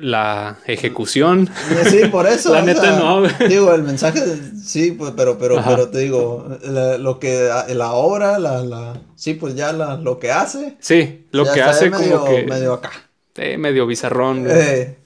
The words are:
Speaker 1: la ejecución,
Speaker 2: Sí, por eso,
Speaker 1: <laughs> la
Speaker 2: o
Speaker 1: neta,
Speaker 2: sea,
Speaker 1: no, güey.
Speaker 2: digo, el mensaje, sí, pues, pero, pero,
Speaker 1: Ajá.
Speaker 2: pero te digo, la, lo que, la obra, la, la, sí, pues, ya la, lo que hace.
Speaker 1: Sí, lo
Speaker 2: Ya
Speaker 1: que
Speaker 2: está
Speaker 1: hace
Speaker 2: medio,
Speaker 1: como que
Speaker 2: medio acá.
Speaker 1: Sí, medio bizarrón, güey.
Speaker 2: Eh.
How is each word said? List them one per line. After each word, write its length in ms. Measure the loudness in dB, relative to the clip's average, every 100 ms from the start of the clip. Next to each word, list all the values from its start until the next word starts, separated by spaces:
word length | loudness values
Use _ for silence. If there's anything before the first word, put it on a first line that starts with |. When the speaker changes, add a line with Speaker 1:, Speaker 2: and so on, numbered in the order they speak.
Speaker 1:
la 580 | -2 0 0 -4 -8 -10 -8
ejecución, 840 | -4 -4 -4 -2 2 2 4 0 -2 -4 2 4
Speaker 2:
Sí, 160 | 4 4
por 220 | 2 2
eso, 220 | 2 4
Speaker 1:
<laughs> 40 |
la 80 | 4
Speaker 2:
o 40 | 4
Speaker 1:
neta, 160 | 4
Speaker 2:
sea, 160 | 4 4
Speaker 1:
no, 180 | 2 2
güey. 100 | 2 2 2
Speaker 2:
digo, 260 | 4 4
el 80 | 4
mensaje, 380 | 0 -2 -2 0 -2 -4 -10 -16
sí, 280 | -8 -2 -2
pues, 220 | -2 -6 -2
pero, 220 | 0 0
pero, 200 | 0 2
Speaker 1:
Ajá. 120 | 2
Speaker 2:
pero 180 | 2 0
te 80 | -2
digo, 480 | -2 -2 -2 -6 -12 -14
la, 360 | -6 -2 -2 -2
lo 200 | -4 -4
que, 300 | -2 0 0 0 -2
la 200 | -4 -2
obra, 440 | 0 0 2 0 0
la, 240 | -2 -4
la, 400 | -6 -10 -12 -16 -20 _
sí, 180 | -8
pues, 220 | -6 -8 -6
ya 160 | -6
la, 240 | -4 -6 -4
lo 240 | -4 -4
que 100 | -2
hace. 460 | -2 -2 -6 -12 -8
Speaker 1:
Sí, 480 | 2 2 2 -6 _
lo 120 | 0 2
Speaker 2:
Ya 60 |
Speaker 1:
que 60 | 4
Speaker 2:
está 120 | 4
Speaker 1:
hace 180 | 4 2
Speaker 2:
medio, 300 | 2 0 2
Speaker 1:
como 100 | 2
que 140 | 0 0
Speaker 2:
medio 280 | -2 -2
acá. 180 | -4 -8 -16 -20 _ _
Speaker 1:
Sí, 220 | -10 -8 -4
medio 300 | 0 0 0
bizarrón, 560 | -2 -2 0 0 -2
güey. 120 | 2 2
Speaker 2:
Eh. 420 | 2 0 -4 -10